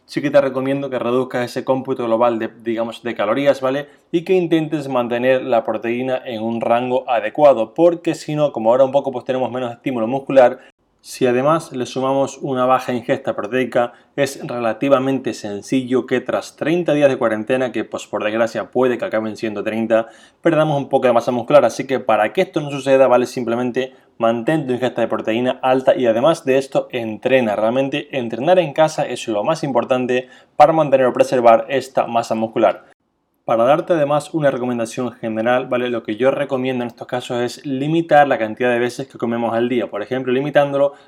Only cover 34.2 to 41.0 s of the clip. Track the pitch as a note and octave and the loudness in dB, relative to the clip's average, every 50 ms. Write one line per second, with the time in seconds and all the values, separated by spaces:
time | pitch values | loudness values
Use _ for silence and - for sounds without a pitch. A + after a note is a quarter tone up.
34.2 | C#3+ - - D#3+ D3 C#3 C#3 B2 B2 B2 B2 A#2+ A2+ A2+ - - B2+ A#2+ A#2 - | -2 -4 -4 -2 0 0 0 0 -2 -4 -4 -4 -4 -6 -6 -6 -6 -6 -8 -8
35.2 | - A2+ A2 A2 A2 A#2+ B2 B2+ C3 B2+ B2+ B2 B2 B2 A#2+ A2+ - - G#2+ G#2 | -8 -6 -4 -2 0 0 0 0 0 -2 -4 -2 -2 -2 -4 -4 -6 -6 -4 0
36.2 | B2+ C3+ - C#3 C#3+ C3+ C#3+ C3 B2+ C3 C3 B2 A#2+ A#2 - - A#2+ - - B2 | 2 2 2 0 -2 -4 -4 -4 -2 -2 -4 -4 -6 -8 -10 -14 -10 -8 -8 -6
37.2 | - - C3 A#2+ B2 B2+ - - - D3+ C3+ C3 C#3 D3+ D#3+ E3+ E3 E3 D#3 D3 | -6 -6 -4 -4 -4 -4 -6 -8 -10 -8 -6 -4 -2 -2 0 0 2 4 6 6
38.2 | C#3+ C#3 C3 A2 A2 G#2+ G#2+ - B2+ B2 A#2+ A#2 B2 A#2+ A#2+ - C3+ - - A2+ | 6 6 4 0 -2 -4 -2 -2 0 0 2 2 0 -2 -4 -6 -10 -12 -10 -6
39.2 | - A#2 A#2 A#2 A#2 A2+ A2+ A2+ A#2+ A#2+ B2+ A#2 G2 - - G2+ G#2 - B2+ C3 | -4 -2 -2 -2 -2 -2 0 0 0 0 0 0 -2 -2 -4 -8 -6 -4 -6 -4
40.2 | C3 B2+ B2 C3+ C#3+ D3+ - D3 C#3+ C#3+ C#3 C#3 C#3+ C#3+ - - | -2 0 0 0 0 0 2 2 2 2 2 0 0 0 -2 -4